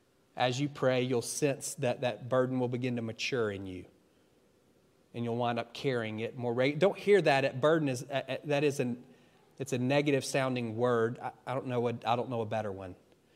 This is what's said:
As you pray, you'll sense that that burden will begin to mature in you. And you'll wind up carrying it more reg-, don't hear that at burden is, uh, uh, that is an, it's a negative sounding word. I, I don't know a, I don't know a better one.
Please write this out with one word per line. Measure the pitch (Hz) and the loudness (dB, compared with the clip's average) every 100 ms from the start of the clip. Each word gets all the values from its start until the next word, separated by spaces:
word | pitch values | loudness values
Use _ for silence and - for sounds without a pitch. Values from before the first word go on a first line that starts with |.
| _ _ _ - | _ _ _ -2
As | 123 127 | -2 0
you | 143 | -4
pray, | 143 131 127 | 0 2 2
you'll | 127 123 | 2 0
sense | - - 147 135 - | -2 -2 0 -2 -6
that | - 127 - | -4 -2 0
that | 123 110 123 | -4 -4 0
burden | 127 127 131 | 0 2 0
will | 123 | -2
begin | 123 127 120 | -2 -2 -2
to | |
mature | 113 110 - 127 107 | -6 -6 -4 0 -2
in | 98 95 | -2 -8
you. | 90 - _ _ _ _ _ _ _ _ _ _ _ _ | -10 -14 _ _ _ _ _ _ _ _ _ _ _ _
And | 120 | -8
you'll | 117 117 | -4 0
wind | 120 117 | 0 -2
up | 117 | -6
carrying | - 143 123 110 107 | -4 -2 -2 -2 -4
it | 113 131 | -6 -4
more | 120 | -2
reg-, | 120 135 147 | 2 2 4
don't | 185 - | 2 2
hear | - 202 | 4 6
that | 156 135 | 6 4
at | 135 127 | 2 2
burden | 151 165 143 | 4 4 2
is, | 123 123 | -2 -4
uh, | 135 - | -6 -4
uh, | 131 | -8
that | 151 143 | 0 2
is | 147 139 | 2 2
an, | 123 117 - - _ _ _ - | -2 -4 -10 -20 _ _ _ -12
it's | 135 | -4
a | 123 | -2
negative | 127 143 147 135 | 2 2 4 2
sounding | - 147 131 127 117 110 | 2 0 0 0 -4 0
word. | 123 120 113 123 | 2 4 2 -2
I, | 120 - - | -10 -10 -6
I | |
don't | 127 123 | -6 -2
know | 123 120 | 0 0
a, | 120 110 | -2 0
I | 120 | 0
don't | 120 | 0
know | 120 | -4
a | 107 | -2
better | 110 107 | -2 -4
one. | 95 92 90 _ _ _ | -8 -10 -14 _ _ _